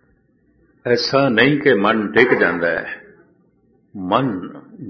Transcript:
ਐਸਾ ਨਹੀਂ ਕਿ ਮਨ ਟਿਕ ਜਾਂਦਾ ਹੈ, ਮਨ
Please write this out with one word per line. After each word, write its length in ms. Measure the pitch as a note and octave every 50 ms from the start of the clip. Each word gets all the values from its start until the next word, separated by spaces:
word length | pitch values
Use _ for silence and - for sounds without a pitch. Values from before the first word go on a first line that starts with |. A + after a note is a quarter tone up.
| _ _ _ _ _ _ _ _ _ _ _ _ _ _ _ _ _
ਐਸਾ 420 | B2 A#2+ A#2 - - C#3 C3+ C#3 C3
ਨਹੀਂ 300 | A2 A2+ B2 C#3+ D3 C3+
ਕਿ 140 | - C#3 A#2
ਮਨ 380 | G2 G2+ G#2+ A2+ A2 G#2 -
ਟਿਕ 220 | - A2+ C3 - C#3
ਜਾਂਦਾ 360 | G#2 G2+ F2 F2 E2+ E2+ E2+
ਹੈ, 320 | E2 G2 - - - - - - _ _ _ _ _ _ _ _ _ _ _ _ _ _ _ _ -
ਮਨ 520 | G2 F2+ F#2 G#2 B2 C#3 B2 G2 F2 F2+ - - - - - - - C3+